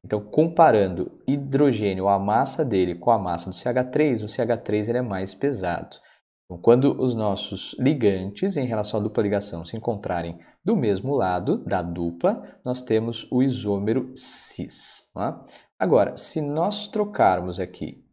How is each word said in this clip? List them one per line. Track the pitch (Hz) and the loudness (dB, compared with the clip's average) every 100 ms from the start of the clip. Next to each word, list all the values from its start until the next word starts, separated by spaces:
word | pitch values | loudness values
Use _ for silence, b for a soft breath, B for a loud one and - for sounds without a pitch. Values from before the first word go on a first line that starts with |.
Então, | - 104 | -4 -4
comparando | - - 170 170 160 110 98 85 - - - | 0 2 2 6 6 8 4 0 -6 -6 -4
hidrogênio, | 143 139 139 147 110 104 92 98 | -2 0 4 4 4 0 0 2
a | 98 | 2
massa | 98 113 139 - 143 | 2 0 0 -2 0
dele | 101 90 | 2 2
com | 85 123 | 0 2
a | 113 | 2
massa | 92 85 95 | 0 -4 -6
do | - | -6
C | 123 | -2
H | 120 127 | -2 0
três, | 147 151 113 | 2 2 0
o | 104 | -2
C | - | -4
H | 117 110 | -2 -2
três | - 107 107 | 0 -2 0
ele | 117 | -2
é | |
mais | 123 95 95 | -2 -4 -6
pesado. | - 143 117 90 85 - - b b _ _ | -2 -2 -2 -4 -4 -8 -18 b b _ _
Então, | _ 87 | _ 2
quando | - 123 139 135 | 6 6 6 2
os | 127 113 | 0 0
nossos | 107 92 - 95 - - | 0 -2 -6 -8 -8 0
ligantes | 131 151 107 92 98 101 196 170 | 0 4 2 2 -4 -4 -2 -2
em | 123 | -2
relação | 113 107 110 | -2 -2 -2
à | |
dupla | 104 - | 0 0
ligação | 104 101 98 85 | 0 0 -2 -10
se | 82 113 | -8 -6
encontrarem | 120 101 - 87 85 82 B B | -6 -6 -4 -4 -4 -10 B B
do | 180 220 | -2 2
mesmo | 117 98 123 143 | 2 0 0 0
lado | 92 90 107 208 | 0 0 0 -2
da | - 95 | 0 -2
dupla, | 87 87 85 85 185 220 B B 127 | -2 -4 -4 0 0 0 B B -6
nós | 127 | -6
temos | - 110 113 117 - | 0 0 0 -8 -2
o | 127 | 2
isômero | 135 107 101 98 104 123 - | 2 0 -2 0 0 0 -2
cis, | - - - - - 80 - - - _ - | -10 -10 -8 -8 -8 -10 -8 -10 -10 _ -6
não | |
é? | 110 156 B B B _ | -6 -6 B B B _
Agora, | 185 156 196 - | 2 4 4 -2
se | - 156 | -6 -4
nós | 147 151 185 208 - | -2 -2 -2 -2 -4
trocarmos | 208 208 - 107 90 90 90 | -4 -4 4 4 4 -2 -6
aqui | 90 - 76 - _ | -8 -6 -10 -10 _